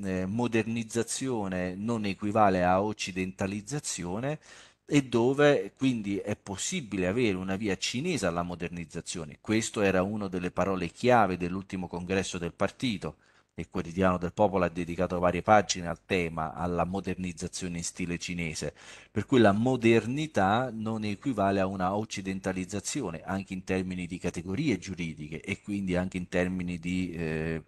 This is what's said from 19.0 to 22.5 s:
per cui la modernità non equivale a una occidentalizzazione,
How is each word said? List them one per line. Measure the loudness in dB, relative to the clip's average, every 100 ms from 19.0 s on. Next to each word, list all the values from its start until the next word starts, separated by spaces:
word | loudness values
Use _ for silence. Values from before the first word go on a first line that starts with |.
| -8
per | -4 4
cui | 8
la | 8
modernità | 8 4 4 6 6 4 -2 -2 2 4 2 0
non | -4 -4 -4
equivale | -4 -4 -2 2 2 2
a | 0
una | 0 0
occidentalizzazione, | 0 -4 -6 -6 -4 -2